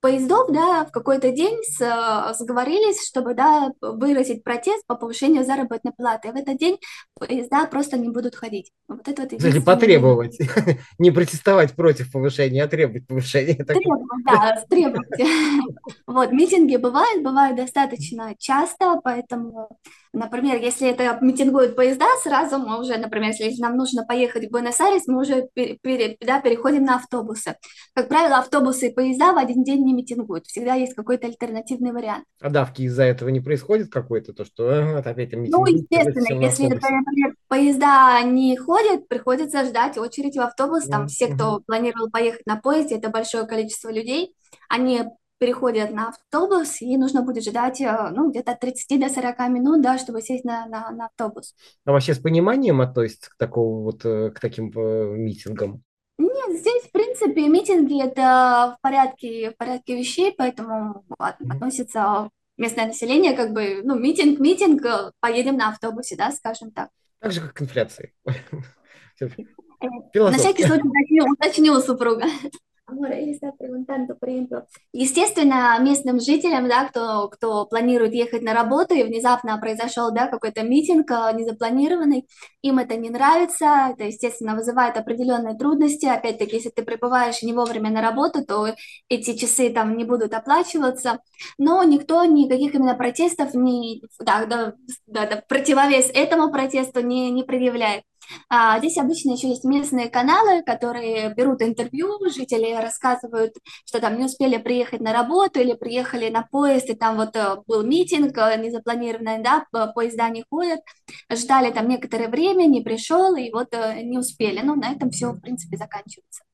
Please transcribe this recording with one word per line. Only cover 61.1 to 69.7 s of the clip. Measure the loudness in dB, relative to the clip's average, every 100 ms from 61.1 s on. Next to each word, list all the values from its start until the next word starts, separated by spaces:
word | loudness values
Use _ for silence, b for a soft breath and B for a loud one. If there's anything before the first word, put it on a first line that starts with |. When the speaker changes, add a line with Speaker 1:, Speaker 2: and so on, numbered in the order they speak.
| -8
Speaker 1:
от-, | -8 -6
Speaker 2:
Мгм. | -8
Speaker 1:
относится | -6 -6 -6 -8 -2 0 -2 -4 _ _ _
местное | -6 -4 -6
население, | -4 0 4 4
как | 2 -2
бы, | -2 -4 -4
ну, | -4 -2
митинг, | 0 2 2 4
митинг, | 2 4 4 4 2
э, | -2 -4 _
поедем | -2 0 0 0
на | -2
автобусе, | -2 -8 -8 -12 -4
да, | -4
скажем | -4 -10 -10 -12
так. | -12 -14 _ _ _
Speaker 2:
Так | -6
же, | -6
как | -8
к | -10
инфляции. | -6 -4 -4 -6 -20 _ -8
<laughs> | -8 -8 -16 -16 _ _ -20 _ _
Все-таки | -10 -10 -20 -20 _